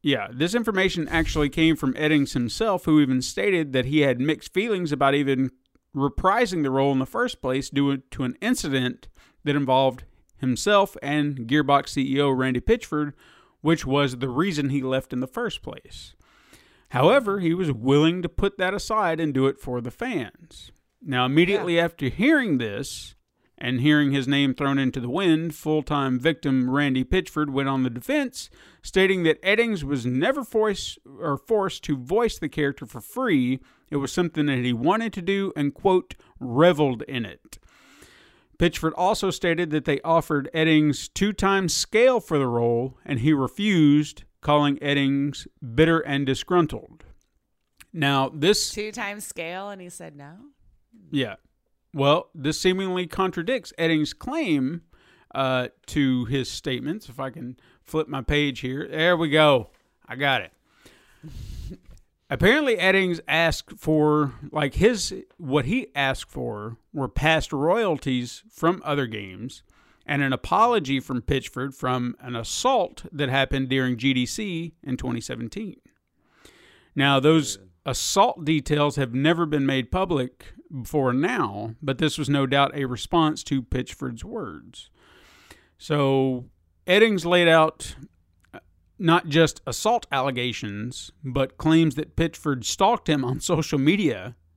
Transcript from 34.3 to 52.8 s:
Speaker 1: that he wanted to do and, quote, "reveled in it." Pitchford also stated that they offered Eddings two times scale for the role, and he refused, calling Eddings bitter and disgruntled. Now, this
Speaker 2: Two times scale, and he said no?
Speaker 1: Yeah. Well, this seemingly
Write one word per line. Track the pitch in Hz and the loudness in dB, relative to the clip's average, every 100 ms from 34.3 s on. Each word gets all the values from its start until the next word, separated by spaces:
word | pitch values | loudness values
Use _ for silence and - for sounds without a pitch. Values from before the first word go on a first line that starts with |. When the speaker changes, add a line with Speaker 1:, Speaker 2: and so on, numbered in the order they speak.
| 160 147 | 0 0
Speaker 1:
that | 131 | 0
he | 123 | 0
wanted | 117 139 214 226 | 0 2 0 -2
to | - | -6
do | 175 196 196 | -4 -2 -2
and, | 156 143 | -2 -4
quote, | - 196 185 - - _ - | 0 2 2 0 -20 _ -14
"reveled | 127 120 175 151 143 117 | -4 4 6 6 0 -2
in | - 131 | -6 -8
it." | 104 - _ - _ _ _ _ - _ _ _ _ _ | -8 -12 _ -20 _ _ _ _ -20 _ _ _ _ _
Pitchford | 170 - 160 | 0 0 -4
also | - 180 220 190 | 0 0 2 -2
stated | - 180 165 170 | 0 0 0 0
that | 151 | -2
they | 151 139 | -2 -2
offered | 160 165 - 147 139 | 2 0 2 -4 -2
Eddings | 160 160 156 151 139 - | 0 4 4 4 0 -6
two | - 202 | -2 -2
times | 202 196 196 180 | 2 2 2 0
scale | - - 214 254 247 | -2 0 4 4 4
for | - 151 | 0 0
the | 131 | 0
role, | 117 117 117 131 - | 0 2 0 -2 -10
and | - 135 | -6 0
he | 139 | 2
refused, | 147 127 - 208 180 147 147 147 - - _ | 2 0 -2 2 6 6 6 2 -10 -20 _
calling | 147 147 147 139 | 2 2 2 0
Eddings | 143 143 139 139 143 139 - _ 123 | -2 0 2 0 -2 -4 -16 _ -6
bitter | 117 160 165 | 2 4 4
and | - 139 | 0 -2
disgruntled. | 135 131 - 180 156 123 - - - - _ _ _ _ _ _ - | 0 -2 0 2 2 -2 -14 -20 -20 -20 _ _ _ _ _ _ -14
Now, | 165 139 139 139 | -4 0 2 0
this | 156 160 208 - | 2 2 2 -2
Speaker 2:
Two | - 214 | -6 -10
times | 226 202 202 | -8 -8 -10
scale, | - - 165 185 202 | -14 -12 -10 -10 -10
and | 196 | -14
he | 180 | -16
said | - 165 | -18 -20
no? | 143 143 180 285 _ _ _ _ 226 170 | -18 -20 -20 -20 _ _ _ _ _ -6
Speaker 1:
Yeah. | 143 117 95 _ _ _ _ _ | -4 -4 -8 _ _ _ _ _
Well, | 143 139 160 - | 0 4 4 0
this | 165 139 156 | -6 -4 0
seemingly | 185 185 | 0 0